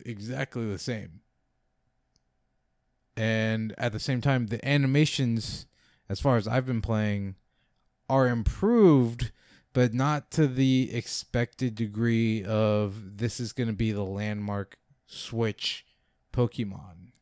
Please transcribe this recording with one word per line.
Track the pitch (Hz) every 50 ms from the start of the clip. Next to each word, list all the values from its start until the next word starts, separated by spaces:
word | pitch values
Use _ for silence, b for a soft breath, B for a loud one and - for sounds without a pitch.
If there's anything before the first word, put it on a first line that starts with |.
| -
exactly | - 113 98 104 113 127 139 135 - - 123 113 107
the | 98 -
same. | - - 117 107 98 87 80 101 _ _ _ _ _ _ _ _ _ _ _ _ _ _ _ _ _ _ _ _ _ _ _ _ _ _ _ _ _ _ _ _ _ _ _ _ _ _ _
And | 110 110 110 110 110 110 110 110 110 110 110 - -
at | 123 120
the | 104 104
same | - - 131 123
time, | - 143 135 127 120 101
the | 117 - -
animations, | 135 143 143 139 131 135 147 156 147 - - 135 117 117 113 - - - - - - _ _ _ _ _ _ _ -
as | 98 -
far | - 139 123
as | 117 98
I've | 110 120 131 127
been | 131 123 113
playing, | 101 117 113 107 107 104 101 101 98 98 95 - _ _ _ _ _ _ _ _ _ _ _ _ _ -
are | 135 135 131 123
improved, | 120 117 104 - - - 196 214 240 233 208 175 147 135 123 117 120 117 120 - - _ _ _ - _ _ _
but | - 123 123 117 110
not | 123 135 151 151 143 - _
to | - 160 156
the | 135 127 131 135 131 131 131 131 - -
expected | 120 - - - - - - - 123 120 - _ - 135 123 110
degree | 107 117 104 104 110 117 117 117 113 113 113 110 110 95
of | 101 110 107 107 107 107 104 104 101 98 110 104 95 104
this | 101 120 117 - -
is | 123 107 -
gonna | - 120 113
be | 107 98 113 110
the | 104 104 98
landmark | 95 98 101 104 107 107 104 104 104 101 101 98 - - - _ _ _ _ _
Switch | _ - - - - 117 113 113 110 104 - - - - - - _ _ _ _ _ _ _ _ _
Pokemon | - 123 120 113 - - 113 98 95 - - 92 85 87 90 - _ _